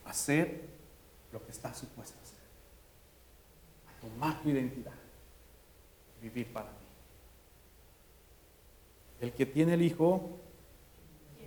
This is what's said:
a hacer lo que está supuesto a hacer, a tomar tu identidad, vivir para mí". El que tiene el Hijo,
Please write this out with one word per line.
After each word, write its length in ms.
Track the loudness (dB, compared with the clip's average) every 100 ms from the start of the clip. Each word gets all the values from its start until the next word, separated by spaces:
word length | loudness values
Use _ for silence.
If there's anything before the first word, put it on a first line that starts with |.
a 60 | -10
hacer 580 | -4 2 4 4 -2 -12 -18 -20 -20 -20 -20 -16
lo 100 | -14 -14
que 60 |
está 220 | -12 -12
supuesto 440 | -10 -14 -14 -18 -18
a 40 |
hacer, 160 | -20 -20 -20 -20 -20 -20 -20 -20 -20 -20 -20 -20 -20 -20 -20 -20 -20
a 140 | -18
tomar 420 | -14 -4 -2 0
tu 60 | 2
identidad, 420 | 2 2 -4 -12 -14 -20 -20 -20 -20 -20 -20 -20 -20 -20 -20 -20 -16
vivir 300 | -10 -6 -6
para 140 | -8 -12
mí". 100 | -14 -20 -20 -20 -20 -20 -20 -20 -20 -20 -20 -20 -20 -20 -20 -20 -20 -20 -20 -20 -20 -20 -20 -20 -8
El 100 | -4
que 140 | 0 2
tiene 300 | 4 6 6
el 80 |
Hijo, 540 | 6 6 6 4 0 -12 -18 -20 -20 -20 -20 -20 -20 -20 -20 -20